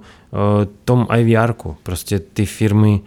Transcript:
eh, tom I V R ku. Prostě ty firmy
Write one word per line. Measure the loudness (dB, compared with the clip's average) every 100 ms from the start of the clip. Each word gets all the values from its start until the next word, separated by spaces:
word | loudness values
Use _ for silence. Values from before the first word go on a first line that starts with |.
| -6 -20 _
eh, | -4 0 0 -2 -4 0
tom | 0 0
I | 0
V | 2 2
R | 0
ku. | -4 -10 -12
Prostě | -10 -10 -4 -6
ty | -4 -4 -4
firmy | -2 0 4 4 2